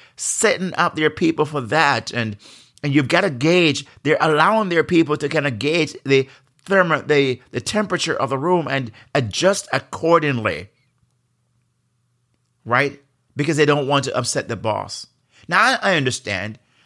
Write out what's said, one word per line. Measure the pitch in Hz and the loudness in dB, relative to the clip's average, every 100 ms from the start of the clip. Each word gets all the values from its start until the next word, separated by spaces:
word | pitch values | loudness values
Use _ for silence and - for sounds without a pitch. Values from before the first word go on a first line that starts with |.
| - - | -20 -10
setting | - - 220 - 185 - | -8 0 0 0 -4 -2
up | 170 151 | -2 0
their | 156 | -2
people | 151 165 - 151 | 0 -2 0 -2
for | 151 | -4
that. | 117 147 147 123 - | -2 2 2 0 -2
And, | 120 113 104 - - _ _ | -6 -6 -8 -16 -20 _ _
and | 147 | 0
you've | 143 135 | 2 2
gotta | 170 190 | 2 0
gauge, | 127 151 180 165 139 - - | 0 2 4 4 0 -6 -6
they're | 139 151 | 0 2
allowing | 160 151 165 220 202 | 2 4 4 2 0
their | 170 | 0
people | - 175 147 147 | 2 2 2 0
to | 143 | -2
kinda | 156 143 | -2 -2
gauge | 110 135 170 151 - | -2 -2 0 -2 -4
the | 135 135 131 - _ _ - | 2 2 2 -8 _ _ -2
thermo-, | 196 175 147 | 2 2 0
the, | - 147 139 123 _ | 0 2 2 -2 _
the | - | -10
temperature | - 208 202 180 165 143 | -4 -4 -2 -4 -4 -4
of | 123 | -2
the | 135 | -2
room | 156 180 143 | 0 0 0
and | 135 120 - - | -4 -6 -12 -6
adjust | 147 113 - 175 196 - | -4 -2 0 0 0 -2
accordingly, | 135 - - 160 170 151 123 107 80 101 _ _ _ _ _ _ _ _ _ _ _ _ _ _ _ _ _ _ _ 110 | -6 -6 -4 2 2 2 -2 -2 -4 -10 _ _ _ _ _ _ _ _ _ _ _ _ _ _ _ _ _ _ _ -2
right? | 120 143 - _ _ _ - | 0 0 -4 _ _ _ -4
Because | 143 151 | 0 2
they | 147 | 4
don't | 147 135 | 2 2
want | 139 131 | 0 0
to | - | -4
upset | 127 139 - | -4 -4 -6
the | 104 | -4
boss. | 110 101 98 - - _ _ _ - | -2 -2 -4 -12 -18 _ _ _ -2
Now, | 175 | 2
I, | 233 247 202 | 2 2 0
I | 170 | 0
understand | 127 117 - 98 104 110 _ _ | 0 -4 -6 -6 -6 -12 _ _